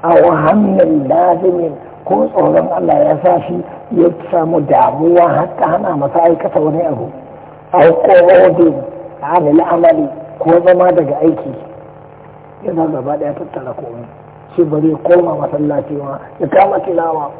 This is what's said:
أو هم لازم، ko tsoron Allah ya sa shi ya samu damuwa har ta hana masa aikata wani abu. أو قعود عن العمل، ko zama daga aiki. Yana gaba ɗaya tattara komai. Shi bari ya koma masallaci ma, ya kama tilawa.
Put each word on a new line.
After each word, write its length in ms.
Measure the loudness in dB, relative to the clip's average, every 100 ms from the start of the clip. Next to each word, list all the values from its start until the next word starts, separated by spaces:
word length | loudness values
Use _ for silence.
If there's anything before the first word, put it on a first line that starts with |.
أو 260 | 2 4 4
هم 460 | 2 2 2 2 2 2 2 0
لازم، 640 | 0 2 2 0 0 -4 -8 -18 -18
ko 220 | -4 -2 -2
tsoron 360 | 0 0 0 -2
Allah 220 | -2 0 2
ya 120 | 2 2
sa 180 | 0 0 -2
shi 160 | -8 -10 -16 -6
ya 160 | 0 0 0 -4
samu 300 | -2 0 -2
damuwa 680 | 0 2 2 0 2 4 4
har 200 | 0 -4 -4
ta 80 | -2
hana 300 | -2 -2 -4
masa 260 | -2 2
aikata 380 | 2 2 -2 -2
wani 220 | -2 -2
abu. 280 | -4 -6 -8 -14 -20 -20 -20 -20 -4
أو 180 | 4 4
قعود 920 | 4 4 6 6 6 6 4 2 2 -10 -14 -18 -12
عن 260 | -2 0 2
العمل، 600 | 0 0 2 4 2 -2 -8 -16 -6
ko 120 | 2 2 4
zama 260 | 4 4
daga 260 | 2 -2 0
aiki. 340 | 0 -2 -8 -14 -18 -20 -20 -20 -20 -20 -20 -20 -20 -12
Yana 220 | -8 -4 -4
gaba 300 | -4 -6 -4
ɗaya 160 | -6
tattara 380 | -8 -12 -12 -12
komai. 320 | -14 -14 -16 -18 -20 -20 -20 -10 -2
Shi 60 |
bari 260 | -2 0 0
ya 60 | -2
koma 380 | 2 2 2
masallaci 580 | -4 -6 -4 -4 -4 -6
ma, 240 | -10 -10 -12 -14 -8
ya 60 | 0
kama 320 | 2 2 0
tilawa. 500 | -4 -4 -4 -6 -8